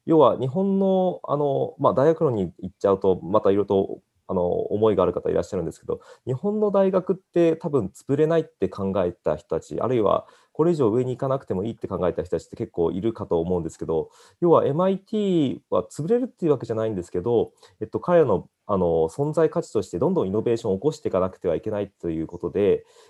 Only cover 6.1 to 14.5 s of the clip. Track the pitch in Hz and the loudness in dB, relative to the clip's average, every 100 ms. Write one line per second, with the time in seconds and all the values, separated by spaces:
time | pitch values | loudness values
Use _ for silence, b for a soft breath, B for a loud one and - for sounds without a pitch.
6.1 | B - 127 202 214 208 196 190 190 175 | B -6 -4 -4 -2 0 2 2 0 -2
7.1 | 185 _ 175 165 160 170 143 95 - - | -6 _ 2 2 2 -2 -2 -2 -8 -4
8.1 | 139 156 165 160 _ 92 - 98 98 90 | 0 2 2 -2 _ -4 -2 -2 0 -2
9.1 | - 85 76 - 80 - 76 113 123 98 | -2 -4 -4 -4 -6 -6 -6 -2 0 2
10.1 | - b b b - 165 160 113 120 127 | 0 b b b -2 0 2 2 2 -2
11.1 | 123 135 131 - 95 110 - - 92 90 | -4 -4 -4 -4 -4 -4 -8 -8 -2 -2
12.1 | 82 87 82 - - 110 - 82 87 110 | -2 -4 -6 -6 -10 -8 -2 -2 0 -4
13.1 | - 104 85 85 90 80 - 78 80 76 | -6 -2 -2 0 -2 -4 -8 -4 -2 -4
14.1 | b b _ 175 | b b _ 4